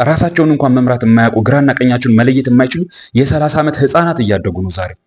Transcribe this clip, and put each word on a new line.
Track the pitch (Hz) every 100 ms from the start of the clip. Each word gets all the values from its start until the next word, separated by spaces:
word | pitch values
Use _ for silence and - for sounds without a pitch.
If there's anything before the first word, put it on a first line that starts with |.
ራሳቸውን | - 160 170 175 156
እንኳን | 147 139
መምራት | 127 123 123
የማያውቁ፣ | 113 117 117 -
ግራና | 113 143 139 123
ቀኛቸውን | 127 120 123 113
መለየት | 123 131 127
የማይችሉ | 123 127 165 175 - - 117
የሠላሳ | 139 151 151 151
ዓመት | 151 147
ህፃናት | 139 - 170 135
እያደጉ | 107 98 92 85
ነው | 95
ዛሬ። | 92 90 92